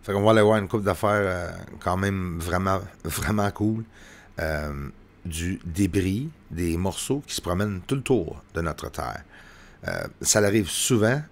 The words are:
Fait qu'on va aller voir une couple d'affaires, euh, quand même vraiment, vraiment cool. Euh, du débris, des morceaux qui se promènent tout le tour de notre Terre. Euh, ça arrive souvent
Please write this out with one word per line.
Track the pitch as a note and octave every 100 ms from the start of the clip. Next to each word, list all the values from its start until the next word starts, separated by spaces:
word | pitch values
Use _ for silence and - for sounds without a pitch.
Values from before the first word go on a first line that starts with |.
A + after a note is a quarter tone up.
Fait | -
qu'on | G2
va | G#2
aller | A2
voir | G#2 A2
une | G2
couple | A2+
d'affaires, | G2+ F2+ G#2+
euh, | G#2 G2 F2+ E2+ F2 F2+ -
quand | - F#2
même | G2 G2 F2+ E2+
vraiment, | E2 F2+ F#2+ F#2+ F#2+ - -
vraiment | - A#2+ G#2+ G2+
cool. | - G#2 A2 A2+ - - - - -
Euh, | D#2+ D2+ D2+ C#2+ C#2 - - - F2
du | D#2+ F2 F#2 -
débris, | E2 G2+ G2 F#2 G2 D#3 - -
des | E2+ F2 E2
morceaux | F#2+ F2 - C3+ -
qui | -
se |
promènent | E2+ F2+ G#2 G2 -
tout | C#3
le |
tour | B2 B2 E2 - -
de | -
notre | E2 D2+ -
Terre. | - B1 - - - - - - - -
Euh, | G1+ - -
ça | - A2
arrive | G#2 A2 F#2+
souvent | - - B2 G#2+ C#3 D3+